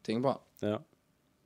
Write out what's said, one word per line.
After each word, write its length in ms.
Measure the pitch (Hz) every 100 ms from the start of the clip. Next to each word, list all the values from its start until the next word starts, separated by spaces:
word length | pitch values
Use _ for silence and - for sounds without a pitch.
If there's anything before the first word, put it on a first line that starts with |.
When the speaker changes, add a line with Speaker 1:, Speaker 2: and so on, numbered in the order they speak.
Speaker 1:
ting 180 | - 113
på 140 | 135 - - -
den. 100 | 104
Speaker 2:
Ja. 60 | 107 - _ _ _ _ _